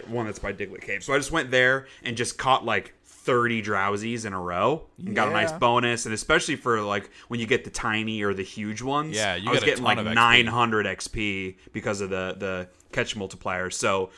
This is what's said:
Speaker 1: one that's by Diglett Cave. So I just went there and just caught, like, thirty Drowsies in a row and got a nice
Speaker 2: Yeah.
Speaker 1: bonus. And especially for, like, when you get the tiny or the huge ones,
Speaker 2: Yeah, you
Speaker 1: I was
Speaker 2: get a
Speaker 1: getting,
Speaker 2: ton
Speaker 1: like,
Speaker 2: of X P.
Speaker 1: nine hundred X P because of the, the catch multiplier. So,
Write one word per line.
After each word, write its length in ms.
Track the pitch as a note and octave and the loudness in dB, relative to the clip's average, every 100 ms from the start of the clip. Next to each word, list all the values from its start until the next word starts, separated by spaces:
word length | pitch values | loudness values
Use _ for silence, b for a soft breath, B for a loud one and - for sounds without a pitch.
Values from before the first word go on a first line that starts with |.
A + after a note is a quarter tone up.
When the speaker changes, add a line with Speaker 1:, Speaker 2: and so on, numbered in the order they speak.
| - | -4
Speaker 1:
one 180 | A#2 A2 | -4 -4
that's 140 | - | -6
by 140 | G2+ | -6
Diglett 280 | G2+ G2 F#2+ | -6 -8 -10
Cave. 220 | - G2+ | -8 -6
So 100 | A2+ | 0
I 40 | C#3 | 0
just 140 | C#3 | 0
went 180 | E3 C3 | -2 2
there 380 | B2+ B2+ C3+ C3 B | 4 4 4 -2 B
and 140 | B2 A2+ | -6 -4
just 200 | A#2 - | -4 -2
caught, 280 | C3 C3 A2+ | 2 2 2
like, 280 | G#2 - - _ | -2 -2 -12 _
thirty 560 | - - B2 A#2 A2+ | -6 0 2 2 0
Drowsies 640 | G#2 G2+ G2 G#2 A2+ A#2 G#2+ | 0 0 0 0 -4 -6 -6
in 80 | |
a 80 | F#2+ | -6
row 460 | F2+ F2 A2 D#3+ - - | -2 0 2 0 -4 -12
and 180 | - G2+ | -4 0
got 120 | G#2+ | 2
a 40 | |
nice 200 | G#2+ - | 2 0
Speaker 2:
Yeah. 80 | - | 2
Speaker 1:
bonus. 460 | B2 A#2+ A#2+ A#2 A#2 | 2 4 2 0 -2
And 80 | |
especially 420 | A2 - D#3+ - C#3 | -4 2 2 2 -2
for, 260 | B2+ A2+ | 0 0
like, 280 | G#2 G2+ - B - | 0 -2 -4 B -10
when 120 | A#2+ | -6
you 60 | A2 | 0
get 180 | A#2+ | 0
the 60 | A2+ | 0
tiny 540 | - A#2+ G#2+ A2 A2 | -6 -2 -2 -2 -2
or 100 | G2+ | -2
the 80 | F#2+ | -2
huge 380 | F#2+ - G#2+ G#2+ | -6 -8 -8 -6
ones, 340 | B2+ C#3+ D#3 G#2+ | -2 -2 -2 -2
Speaker 2:
Yeah, 200 | G#2 F2+ | 0 0
you 120 | G#2+ | 0
Speaker 1:
I 40 | |
was 80 | B2+ | 2
Speaker 2:
get 40 | |
a 20 | - | 2
Speaker 1:
getting, 160 | C3+ A#2 | 2 0
Speaker 2:
ton 120 | A2 | 0
Speaker 1:
like, 0 | |
Speaker 2:
of 80 | G#2+ | 2
X 40 | |
P. 40 | A#2 | 6
Speaker 1:
nine 320 | A#2 A#2+ A#2 | 8 8 6
hundred 400 | A#2 A#2 A2 G2+ | 4 2 2 0
X 200 | F#2 - | -4 -8
P 500 | A#2 G#2+ F#2+ F#2+ - B | -4 -4 -4 -6 -10 B
because 300 | A2 A2 G2+ | -6 -4 -4
of 80 | G2 | -2
the, 260 | F#2 F#2 F#2 | -4 -4 -6
the 300 | G2 F#2 F2+ _ _ | -6 -6 -8 _ _
catch 240 | - A#2 A2 | -4 -4 -4
multiplier. 540 | F#2+ F2+ G2+ F#2 F#2 | -8 -8 -6 -4 -4
So, 400 | - A2+ G2 F#2+ | -2 0 0 -2